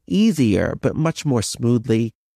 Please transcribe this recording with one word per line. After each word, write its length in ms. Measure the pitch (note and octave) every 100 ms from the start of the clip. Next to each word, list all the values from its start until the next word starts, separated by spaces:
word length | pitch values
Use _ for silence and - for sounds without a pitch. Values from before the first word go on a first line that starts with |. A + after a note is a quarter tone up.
| -
easier, 680 | F#3 A3 D3+ A#2 F2+ F2 -
but 120 | B2+
much 300 | - D#3+ -
more 160 | D3 A#2+
smoothly, 720 | - - A#2+ A#2+ A2+ A2 A2+ - _